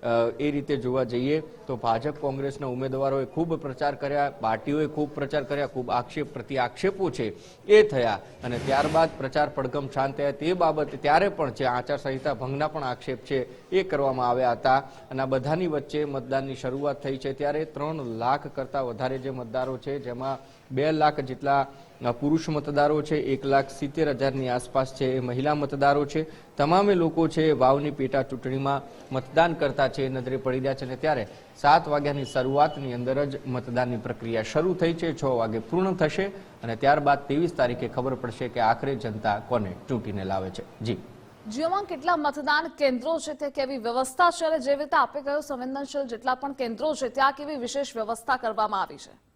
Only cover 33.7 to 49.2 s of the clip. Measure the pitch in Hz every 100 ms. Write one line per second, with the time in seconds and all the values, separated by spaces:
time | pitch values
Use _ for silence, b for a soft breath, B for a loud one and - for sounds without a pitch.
33.7 | 120 123 120 120 120 113 113 110 156 170
34.7 | 180 170 170 170 139 135 123 113 110 110
35.7 | 170 190 185 156 - 196 196 B B 117
36.7 | 113 139 151 143 143 - 139 170 - 127
37.7 | 120 120 - 127 127 123 110 127 127 113
38.7 | - 139 131 117 107 107 104 - 120 98
39.7 | 87 - 127 107 101 95 95 92 92 -
40.7 | - 110 - - - - - 214 220 320
41.7 | 381 403 320 311 339 294 285 285 302 330
42.7 | - 285 254 269 320 302 285 285 277 262
43.7 | 269 226 240 262 262 349 339 320 320 254
44.7 | 285 294 320 262 294 277 285 294 262 254
45.7 | 269 277 285 269 226 262 254 277 277 247
46.7 | 214 294 294 262 240 269 277 294 294 240
47.7 | 285 269 226 214 226 - 254 240 220 214
48.7 | 202 175 143 - -